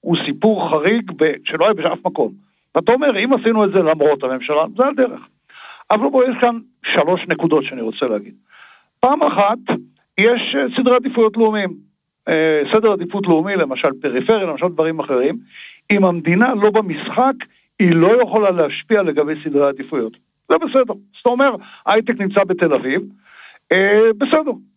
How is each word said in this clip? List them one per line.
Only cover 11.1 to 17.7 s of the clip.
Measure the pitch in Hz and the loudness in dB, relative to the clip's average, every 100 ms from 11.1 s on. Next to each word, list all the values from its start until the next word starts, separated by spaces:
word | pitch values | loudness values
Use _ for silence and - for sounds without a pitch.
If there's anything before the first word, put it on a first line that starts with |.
| 240 220 214 | 0 0 2
לאומיים. | 220 214 190 160 _ _ _ _ - | 0 0 -6 -8 _ _ _ _ -4
אה, | 156 160 151 143 | 0 2 0 2
סדר | 220 220 | 2 2
עדיפות | 196 175 202 190 | 0 -4 -6 0
לאומי, | 160 180 196 | 0 2 -2
למשל | 147 127 151 131 | -2 -2 -4 -2
פריפריה, | 143 123 127 220 | -4 -4 0 0
למשל | 185 143 175 | 0 -2 -4
דברים | 165 160 160 | -2 -2 -2
אחרים. | 139 131 135 220 - - - - _ | -2 0 0 -4 -12 -20 -20 -20 _
אם | 202 | 2
המדינה | 190 175 156 180 247 | 2 0 0 2 2
לא | 233 214 | 2 2
במשחק, | 208 202 147 - - 262 254 - _ _ | 2 -2 -8 -6 0 0 -2 -12 _ _